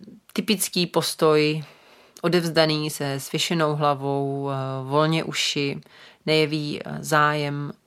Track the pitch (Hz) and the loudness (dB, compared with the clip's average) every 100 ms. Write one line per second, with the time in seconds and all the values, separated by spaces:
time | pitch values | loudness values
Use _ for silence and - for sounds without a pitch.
0 | - - _ - - 202 - 185 175 165 | -20 -20 _ -6 -2 -2 0 -2 0 0
1 | 156 - 160 151 151 156 147 - _ - | -2 2 4 4 4 0 -6 -18 _ -20
2 | - - 170 175 165 160 156 151 151 - | -20 -6 0 2 2 4 4 2 -2 -4
3 | 143 139 - 160 - 170 156 151 147 139 | -4 -4 -6 -4 0 2 2 2 0 0
4 | 139 139 139 139 139 135 131 135 131 147 | -2 -2 -2 -4 -4 -4 -6 -6 0 2
5 | 156 160 - 147 - 147 139 151 - - | 4 2 -2 -4 -2 -2 -2 -4 -12 -20
6 | - - - 156 151 156 147 - - 147 | -20 -10 0 2 4 0 -4 -6 -8 -10
7 | 143 151 147 151 147 143 143 - | -2 2 2 2 -2 -4 -8 -10